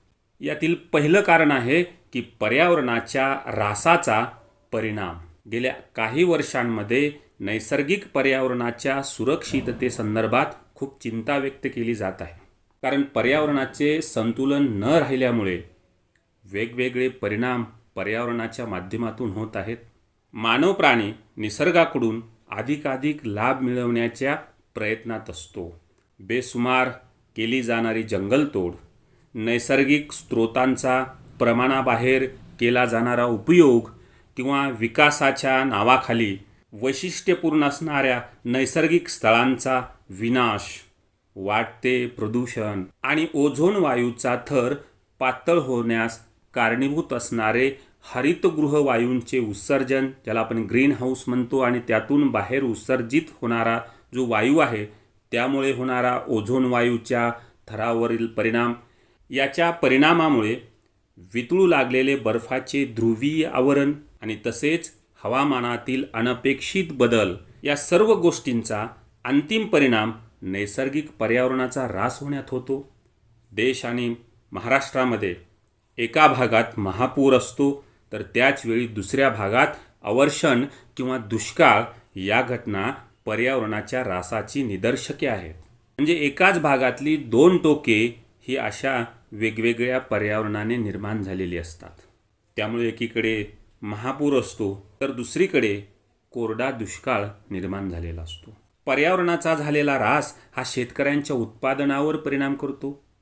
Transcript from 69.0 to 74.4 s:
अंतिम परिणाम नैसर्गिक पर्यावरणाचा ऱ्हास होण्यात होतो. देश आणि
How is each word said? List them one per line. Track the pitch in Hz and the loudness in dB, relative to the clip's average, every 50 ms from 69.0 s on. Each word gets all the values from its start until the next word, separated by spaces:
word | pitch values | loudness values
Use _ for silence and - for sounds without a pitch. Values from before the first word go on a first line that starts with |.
| _ _ _ _ _ | _ _ _ _ _
अंतिम | 120 135 143 147 - 220 220 214 180 | 0 0 0 0 0 -2 -2 0 2
परिणाम | - 151 143 131 117 110 107 113 110 110 - - _ _ | 2 4 4 4 4 4 2 0 -4 -8 -16 -20 _ _
नैसर्गिक | - 92 95 98 104 101 - - 131 135 135 156 151 151 | -8 -6 -4 -2 -2 -2 -2 -2 -2 -2 -4 -4 -6 -6
पर्यावरणाचा | - - 110 107 117 123 127 127 131 131 127 120 - 143 131 | -6 -4 -2 0 2 2 2 0 0 -2 -2 -2 -2 -4 -4
ऱ्हास | 117 98 92 104 123 123 - | -4 -4 -2 -2 -2 -2 -4
होण्यात | 143 143 143 139 131 - | -4 -6 -6 -8 -6 -6
होतो. | 135 123 120 - 135 139 139 - _ _ _ _ _ _ _ _ _ _ _ _ | -6 -6 -4 -4 -6 -6 -6 -14 _ _ _ _ _ _ _ _ _ _ _ _
देश | 101 104 113 131 127 131 - | -4 0 0 0 0 0 -4
आणि | 120 120 123 120 120 117 117 - _ _ _ | -4 -4 -4 -4 -4 -6 -6 -12 _ _ _